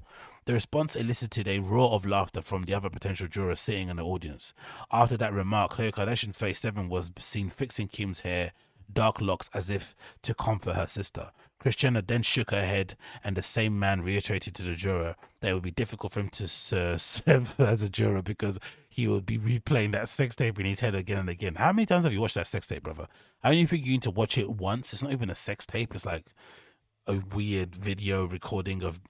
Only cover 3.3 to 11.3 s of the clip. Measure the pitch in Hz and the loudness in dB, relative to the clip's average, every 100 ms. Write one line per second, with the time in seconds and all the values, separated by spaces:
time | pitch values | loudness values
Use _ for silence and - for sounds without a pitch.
3.3 | 101 92 87 - 101 92 85 82 90 78 | -2 -2 0 0 -2 -4 -4 -4 -4 -6
4.3 | 71 - - - - - - 117 113 110 | -10 -12 -14 -18 -14 0 4 4 4 0
5.3 | 101 95 107 92 - 113 104 101 120 104 | 0 0 2 0 0 -2 0 0 0 -4
6.3 | - 104 90 113 101 90 90 85 - - | -4 -4 -2 -2 -4 -2 -2 -4 -4 -2
7.3 | 107 95 - 127 - 101 - 101 90 90 | -2 -2 -4 -4 -4 -6 -4 -4 -4 -2
8.3 | 90 85 - _ _ - 107 110 - 101 | -2 -2 -6 _ _ -4 2 2 2 0
9.3 | 90 - 104 90 98 - - - - - | 0 -2 -4 -2 -4 -6 -16 -20 -10 -6
10.3 | 110 113 104 - 87 87 101 98 - - | -2 0 0 -2 -2 -2 -2 -4 -8 -12